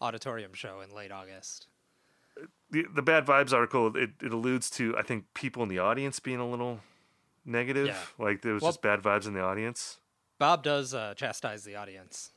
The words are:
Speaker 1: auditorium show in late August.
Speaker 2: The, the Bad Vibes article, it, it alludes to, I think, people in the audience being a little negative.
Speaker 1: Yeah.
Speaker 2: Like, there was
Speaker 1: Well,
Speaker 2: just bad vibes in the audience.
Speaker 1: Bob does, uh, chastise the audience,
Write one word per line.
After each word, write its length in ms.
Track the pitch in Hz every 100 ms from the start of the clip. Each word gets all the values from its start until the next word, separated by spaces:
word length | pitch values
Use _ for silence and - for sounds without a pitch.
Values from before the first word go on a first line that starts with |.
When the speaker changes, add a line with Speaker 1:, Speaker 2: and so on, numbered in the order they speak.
Speaker 1:
auditorium 520 | 120 110 135 113 95
show 260 | 92 107 95
in 120 | 95
late 180 | 104 98
August. 560 | 98 95 95 - - - _ _ _ _ _ _ - 160 _ -
Speaker 2:
The, 140 | 151 160
the 80 | 151
Bad 240 | 131 160 135
Vibes 260 | 139 131
article, 440 | 127 120 131 110 120
it, 140 | 117 -
it 100 | 110
alludes 380 | 113 123 127 -
to, 240 | - 113 113
I 40 |
think, 320 | - 113 -
people 300 | - 131 123
in 60 | 107
the 100 | 92
audience 420 | 95 120 139 -
being 180 | 131 123
a 100 | 120
little 300 | 120 123 113 - _ _ _ _ _ -
negative. 420 | 117 123 135 139
Speaker 1:
Yeah. 100 | 95 - -
Speaker 2:
Like, 240 | 107 98
there 120 | 117
was 100 | 104
Speaker 1:
Well, 80 | 165
Speaker 2:
just 100 | 165
bad 200 | 107 104
vibes 260 | 104 101 104
in 60 |
the 80 | 98
audience. 580 | 92 98 113 120 - - _ _ _ -
Speaker 1:
Bob 260 | 147 170
does, 300 | 147 143 131
uh, 200 | 131 107 98
chastise 500 | 127 - 120 107 101
the 100 | 101
audience, 560 | 101 95 90 - -